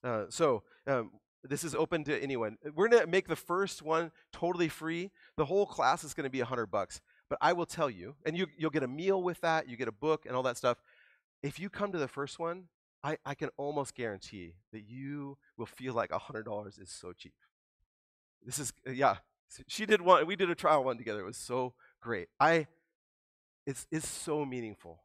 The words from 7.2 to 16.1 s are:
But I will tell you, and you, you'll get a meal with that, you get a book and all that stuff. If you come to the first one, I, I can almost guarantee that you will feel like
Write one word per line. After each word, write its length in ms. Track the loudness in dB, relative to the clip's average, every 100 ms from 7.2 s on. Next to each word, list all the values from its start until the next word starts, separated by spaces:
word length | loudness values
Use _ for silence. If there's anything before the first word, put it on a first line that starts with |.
| _
But 100 | 2
I 120 | 4
will 120 | 4 0
tell 240 | 0 -2
you, 260 | -2 -12 -6 -4
and 120 | -2
you, 100 | -4 -2
you'll 120 | 0
get 140 | 0
a 40 | -2
meal 360 | -2 0 2
with 180 | 0 0
that, 260 | 2 2 0
you 80 | -6
get 100 | -6
a 60 |
book 320 | -4 0 0 0
and 100 | -2
all 80 |
that 140 | -2 0
stuff. 240 | 0 0 _ _ _ _ _ _
If 180 | -8 -6
you 100 | -10
come 220 | -4 -4
to 40 | -2
the 100 | -4
first 300 | -4 -8 -6
one, 280 | -6 -6 -12 _ _ _
I, 140 | -6 -6 -6
I 80 | -6
can 140 | -8 -6
almost 380 | -4 -4 -4 -4
guarantee 600 | -6 -6 -10 -14 -14 -16 _
that 100 | -18
you 560 | -14 -12 -10 -8 -10 -14 _ -12
will 80 | -12
feel 280 | -8 -2
like 180 | 0 0